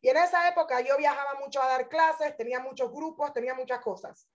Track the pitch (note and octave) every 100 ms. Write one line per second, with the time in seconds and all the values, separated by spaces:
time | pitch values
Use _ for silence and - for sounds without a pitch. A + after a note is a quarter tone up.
0 | B3+ D4 F4 F4 F4 F4 D#4+ B3+ B3+ C#4+
1 | D4 C#4 C#4 C#4 C#4 C#4 C4 C4 B3+ D#4
2 | D#4+ D#4 D4 D4 A#3 B3+ C4 C4 A#3+ B3+
3 | D#4+ D#4 D4 A#3+ B3 C4 B3+ A#3+ A3 F#3
4 | - - _